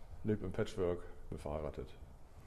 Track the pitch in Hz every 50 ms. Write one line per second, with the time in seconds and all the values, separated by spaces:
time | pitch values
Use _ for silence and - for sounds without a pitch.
0 | - - - - - 110 107 104 - 92 - - 107 - - - 92 87 87 85
1 | - - - - - - 85 78 - 73 73 78 76 71 - - 64 65 - -
2 | - - - - - - - - -